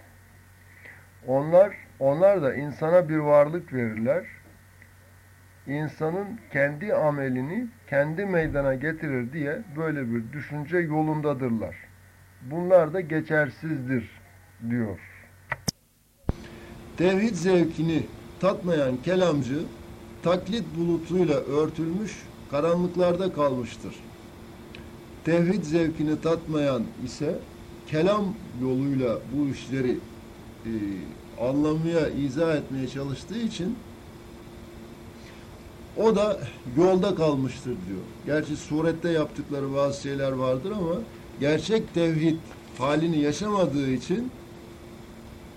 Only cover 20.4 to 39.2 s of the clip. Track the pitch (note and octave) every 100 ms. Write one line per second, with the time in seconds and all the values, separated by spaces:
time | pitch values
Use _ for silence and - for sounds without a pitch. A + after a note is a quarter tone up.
20.4 | F3+ A#3 D#3+ D#3+ E3+ E3 - F3+ D#3+ C3+
21.4 | A#2+ D3 D#3 - D#3+ F#3 G#3+ - - -
22.4 | - C#3+ E3 F3 F3 F3 F3 E3+ F#3+ D3
23.4 | C#3+ B2+ A2+ - G2 - - - - -
24.4 | - - - - - - - - D#3 E3+
25.4 | E3+ G3+ D3+ E3+ D#3+ - D3+ D3+ E3 E3
26.4 | D3+ D#3 C#3+ B2 G2 - B2 - D3 F3+
27.4 | - - - - - D#3 F#3 G#3+ G3 -
28.4 | - B2 B2+ C3 C#3 C3+ B2 G#2+ - C#3
29.4 | C#3+ A2+ A2+ C3+ B2+ - - - - -
30.4 | - - A#2 A2 G2+ F#2+ D2 - - -
31.4 | B2 C#3+ D3+ D#3+ E3 E3+ D3+ C3 C#3+ C3
32.4 | E3 D3+ - C3+ B2+ C#3 C#3 C3 - A3
33.4 | A3+ - F3+ - - - - - - -
34.4 | - - - - - - - - - -
35.4 | - - - - - - A3 G3+ G#3 -
36.4 | C#3 - B2+ B2 F3+ F#3 E3+ - D#3+ C3+
37.4 | C3 - B2+ A#2+ F#2 F#2+ F2 - C3+ D3+
38.4 | D3+ D3 - D3+ E3 E3 E3+ D#3+